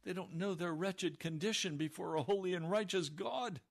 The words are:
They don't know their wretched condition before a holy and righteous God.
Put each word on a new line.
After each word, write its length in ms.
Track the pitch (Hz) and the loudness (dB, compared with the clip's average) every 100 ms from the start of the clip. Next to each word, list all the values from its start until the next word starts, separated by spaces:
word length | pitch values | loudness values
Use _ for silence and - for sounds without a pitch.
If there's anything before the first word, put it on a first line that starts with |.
They 100 | 202 | -4
don't 220 | 180 185 165 | -4 -4 -2
know 180 | 196 | 0
their 180 | 180 175 | 0 0
wretched 480 | 156 190 190 180 143 | 0 0 0 -2 -2
condition 560 | 165 160 196 220 185 147 | -4 0 0 0 0 0
before 380 | 156 - 170 | -2 -2 0
a 80 | 160 | 0
holy 320 | 147 196 185 | 4 2 4
and 160 | 180 160 | 0 2
righteous 400 | 208 202 196 151 | 2 2 2 0
God. 500 | 151 226 254 240 151 _ | -2 -2 0 -2 -4 _